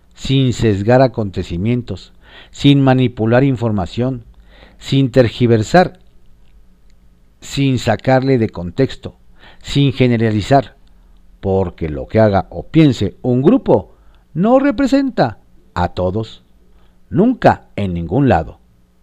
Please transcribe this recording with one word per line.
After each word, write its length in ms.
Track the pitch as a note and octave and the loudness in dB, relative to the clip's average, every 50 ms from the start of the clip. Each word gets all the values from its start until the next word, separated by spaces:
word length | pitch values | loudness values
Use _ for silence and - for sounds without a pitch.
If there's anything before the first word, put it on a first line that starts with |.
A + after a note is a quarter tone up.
| _ _ _ | _ _ _
sin 380 | - - - C3+ C#3 C3+ B2+ G#2+ | -14 -6 -2 0 0 0 0 -2
sesgar 500 | - A#2 A2+ G2+ G2 G2+ G#2+ A#2+ B2+ C3+ | 0 0 0 0 0 0 2 4 4 4
acontecimientos, 1120 | B2+ G#2+ - A2 G2 - G2 F2 - F2 E2+ F#2+ A2 A#2+ B2 G#2+ - G2+ F2 - - _ - _ - - - - - | 2 0 -4 -8 -6 -6 -8 -8 -8 -6 -6 -4 -2 -4 -4 -6 -8 -12 -14 -14 -20 _ -20 _ -20 -20 -20 -20 -20
sin 320 | - - - C#3+ C#3+ C#3 C3+ | -18 0 2 4 4 4 4
manipular 640 | C3+ B2+ B2+ B2+ A#2 - - G#2+ A2+ A#2 B2 C#3 | 2 2 2 0 -2 -2 -2 -2 2 2 2 2
información, 800 | C#3 C3 A2 A#2 A#2 G#2+ G2+ F2 E2+ - - A#2+ C3 C3 A#2+ A2+ - - - - - - - - - - _ | 2 0 -2 -2 -2 -2 -2 -4 -6 -4 -6 -4 -4 -6 -8 -14 -20 -20 -20 -20 -20 -20 -20 -20 -20 -20 _
sin 320 | - - - C3+ C#3 B2+ | -8 -2 0 0 0 2
tergiversar, 920 | A2+ C3 B2 A2 - - B2 A#2 A#2 A2 G#2+ - - F3 F#3 C#3 - - _ - _ - - - - _ - - - - - - _ _ _ - - _ _ - _ _ _ _ _ _ | 2 2 2 2 0 -2 0 2 2 2 0 2 2 2 2 2 -4 -14 _ -20 _ -20 -20 -20 -20 _ -20 -20 -20 -20 -20 -20 _ _ _ -20 -20 _ _ -20 _ _ _ _ _ _
sin 380 | - - - C#3 C#3 C#3 C3 A#2 | -20 -10 -4 -2 -2 0 0 -2
sacarle 600 | - - G#2+ - - - C3 C3 B2+ C3+ C3+ B2 | -2 -2 -4 -2 0 0 0 2 2 2 0 0
de 120 | A2 G#2 | 0 -2
contexto, 640 | - - F2 F2 F2 - C3+ - - - - - - _ _ - - - - - - - - | -4 -8 -12 -10 -2 -2 -2 -2 -2 -12 -16 -18 -18 _ _ -20 -20 -20 -20 -20 -20 -20 -14
sin 300 | - - D3 C#3+ C#3 A#2 | -6 -2 0 0 0 2
generalizar, 840 | - B2+ B2 A#2+ A2 A#2 A2+ G#2+ G#2+ G2 - C#3 C#3 C3 - - _ _ _ - _ _ _ _ - _ - - _ | 2 2 2 2 0 0 0 -2 -2 0 2 0 0 0 -2 -14 _ _ _ -20 _ _ _ _ -20 _ -20 -20 _
porque 480 | - G2+ F#2+ F#2+ F#2+ F2 - - E2+ D#2 | -4 -2 -2 0 -2 -4 -6 -8 -8 -8
lo 180 | D2+ C2+ C2 | -8 -10 -10
que 140 | - - A2 | -4 0 2
haga 260 | A2 G#2+ G2 F#2+ - - | 2 4 2 0 -2 -4
o 140 | - E2+ D#2 | -12 -14 -14
piense 520 | - - D#3 D#3+ D3 A#2 - G#2 F#2 - - - | -2 2 4 4 4 2 0 -4 -6 -6 -6 -4
un 200 | B2+ B2 B2 C3 | -2 -2 2 2
grupo 520 | E3+ B3 C4+ - A3 D3+ G#2+ - - - _ _ - _ _ _ _ _ | 2 2 2 2 2 0 0 0 -6 -18 _ _ -20 _ _ _ _ _
no 240 | D3 F3+ A3 B3+ C4+ | -2 0 2 2 2
representa 800 | C4+ C#4+ A#3+ G#3 C#4 C4 C4+ C#4 C#4 C4+ - - E3 A#2+ G#2 - _ _ _ - _ _ _ | 2 0 0 0 0 0 0 0 0 -2 -2 -2 -2 -2 -4 -10 _ _ _ -20 _ _ _
a 140 | - F2 F2 | -4 -4 -4
todos, 560 | - - F2+ F#2 F#2 A2 A2 - - - _ _ _ _ _ _ _ _ _ _ _ _ _ _ | -4 -4 -4 -4 -4 -4 -8 -8 -14 -20 _ _ _ _ _ _ _ _ _ _ _ _ _ _
nunca 580 | - D3 G3+ B3 B3+ - - C3 G2+ - - _ - | -2 0 0 0 0 2 2 2 2 2 -4 _ -8
en 180 | - G2+ F#2+ F2 | -6 -6 -4 -4
ningún 340 | E2+ E2+ D#2+ F2 B2+ C#3+ B2+ | -6 -6 -2 -2 0 2 2
lado. 300 | G2 E2 D#2+ - - _ _ _ _ _ _ _ _ _ | 2 2 0 -4 -12 _ _ _ _ _ _ _ _ _